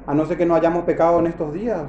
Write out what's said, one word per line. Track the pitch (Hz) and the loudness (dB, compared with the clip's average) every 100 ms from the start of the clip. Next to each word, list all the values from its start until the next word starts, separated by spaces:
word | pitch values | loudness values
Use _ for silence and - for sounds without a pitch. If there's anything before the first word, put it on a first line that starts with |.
| - | -2
a | |
no | 147 156 | -2 0
ser | 170 | 0
que | |
no | 170 | 2
hayamos | 165 165 170 | 4 2 0
pecado | 170 156 165 170 | 0 2 2 4
en | 165 | 0
estos | 165 151 | -2 -6
días, | 156 233 180 | -6 -4 -4